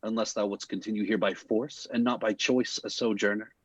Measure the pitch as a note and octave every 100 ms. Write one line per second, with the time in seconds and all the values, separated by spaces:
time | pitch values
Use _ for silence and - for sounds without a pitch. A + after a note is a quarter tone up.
0 | A2 A2+ G#2+ - G#2 G2+ - G2 G#2+ G#2+
1 | G2+ G#2+ G2+ F#2 - A2 C#3+ - - A#2+
2 | A#2+ A#2+ A2+ G2+ - B2+ A#2+ - G#2 -
3 | A#2 G2+ G2+ G#2 A2+ _